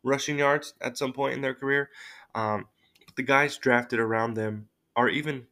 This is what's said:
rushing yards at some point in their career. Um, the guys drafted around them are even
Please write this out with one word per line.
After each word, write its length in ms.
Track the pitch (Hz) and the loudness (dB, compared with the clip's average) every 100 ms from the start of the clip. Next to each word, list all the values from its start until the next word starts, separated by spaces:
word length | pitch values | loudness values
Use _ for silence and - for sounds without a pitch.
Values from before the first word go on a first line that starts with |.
rushing 360 | 127 135 - 147 | 0 -2 -2 0
yards 340 | 143 147 147 _ | 2 2 -4 _
at 160 | 123 123 | -10 -4
some 160 | 135 | -6
point 220 | 131 135 | -4 -4
in 60 | 127 | -4
their 120 | 135 | -6
career. 380 | 127 135 143 139 - - - - | -4 0 0 -2 -12 -20 -20 -10
Um, 340 | 113 107 104 - _ _ _ - | -4 -2 -2 -6 _ _ _ -12
the 60 | - | -6
guys 360 | 135 139 143 - | 2 4 4 0
drafted 420 | 131 120 120 117 | 4 4 2 0
around 340 | 113 113 113 | 2 0 0
them 340 | 110 110 107 107 _ _ | -2 -4 -6 -12 _ _
are 120 | 117 120 | 2 2
even 380 | 131 151 135 120 | 2 -4 -8 -12